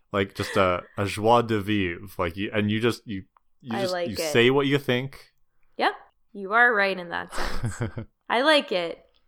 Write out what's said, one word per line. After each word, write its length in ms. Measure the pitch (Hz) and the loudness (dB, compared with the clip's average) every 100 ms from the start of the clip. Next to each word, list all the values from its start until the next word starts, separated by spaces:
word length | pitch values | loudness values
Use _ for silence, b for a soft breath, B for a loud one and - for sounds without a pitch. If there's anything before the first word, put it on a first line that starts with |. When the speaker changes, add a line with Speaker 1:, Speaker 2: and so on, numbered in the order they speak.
| - | -4
Speaker 1:
like, 220 | 101 98 - | -2 -2 -4
just 220 | 98 104 | -2 2
a, 260 | 92 87 - - | 2 2 -4 -6
a 80 | 98 | -4
joie 360 | 92 107 120 | 0 4 4
de 180 | 113 107 | 4 -2
vivre. 460 | 98 104 92 85 98 - | 0 -2 -2 -4 -12 -6
Like, 180 | 87 95 | -6 -4
you, 160 | 104 | -4
and 160 | 110 104 | -2 0
you 120 | 107 | 2
just, 200 | 117 107 - | 0 -2 -8
you, 160 | 98 - _ _ _ | -12 -12 _ _ _
you 160 | 131 202 | -8 -4
Speaker 2:
I 40 | |
Speaker 1:
just, 120 | 196 | -4
Speaker 2:
like 140 | 180 175 | -4 -6
Speaker 1:
you 40 | |
Speaker 2:
it. 60 | 101 160 | -4 0
Speaker 1:
say 180 | 135 120 | 4 6
what 180 | 139 139 | 4 2
you 100 | 143 | 0
think. 540 | 135 123 135 - - _ _ _ _ - | 0 -2 -2 -12 -20 _ _ _ _ -2
Speaker 2:
Yep, 160 | 294 392 - _ _ | -2 -2 -16 _ _
you 180 | 202 190 | -14 -2
are 220 | 226 240 | 4 4
right 240 | 214 196 185 | 4 0 -2
in 120 | 175 | -6
that 240 | 175 180 | -8 -6
sense. 580 | - - - 107 - 110 - 107 | -4 -2 -2 -4 -4 -8 -8 -14
Speaker 1:
<laughs> 160 | _ - | _ -2
Speaker 2:
I 120 | 220 | 0
like 300 | 294 302 285 | 4 2 2
it. 320 | 185 170 - _ _ | -4 -6 -10 _ _